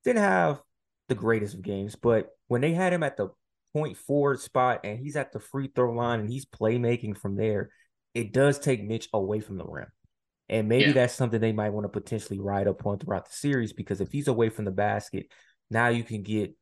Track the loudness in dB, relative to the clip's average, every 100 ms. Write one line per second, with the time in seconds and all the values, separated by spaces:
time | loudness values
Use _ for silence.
0 | 2 2 4 4 2 0 _ _ _ _
1 | -4 -2 2 2 0 -6 -6 -4 -6 0
2 | 2 4 0 _ _ 0 2 2 2 2
3 | -2 -2 -6 -6 _ _ _ -4 -4 -8
4 | -2 2 2 0 -2 2 2 0 -4 -8
5 | -6 -6 -6 -10 -8 -8 -4 0 0 2
6 | 0 0 -2 -6 -10 -2 0 2 2 0
7 | -2 -6 -4 -2 0 0 -4 _ _ _
8 | _ -8 -2 4 4 4 0 -2 -2 -6
9 | -2 -2 0 -2 -4 -10 -10 -12 -14 _
10 | _ _ _ _ _ 0 4 6 6 6
11 | 4 2 0 2 0 0 -2 -2 -4 -8
12 | -6 -8 -6 -6 -2 0 0 0 -4 -4
13 | -4 -6 -6 -6 -2 0 -2 -6 -6 -4
14 | -4 -2 0 2 2 0 -4 0 0 0
15 | -4 -10 -10 -20 _ _ _ 2 2 2
16 | -2 -8 -2 -2 -2 -8